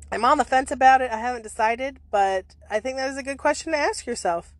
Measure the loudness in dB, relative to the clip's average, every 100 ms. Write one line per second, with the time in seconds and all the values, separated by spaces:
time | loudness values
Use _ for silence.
0 | -8 0 2 4 4 2 0 4 6 6
1 | 4 -4 -6 -6 -8 -2 -2 0 -6 -10
2 | -4 0 2 0 -6 _ -8 -6 -6 -6
3 | -6 -6 -8 -2 -2 -2 -4 -2 -2 -4
4 | -8 -6 -4 -4 -6 -20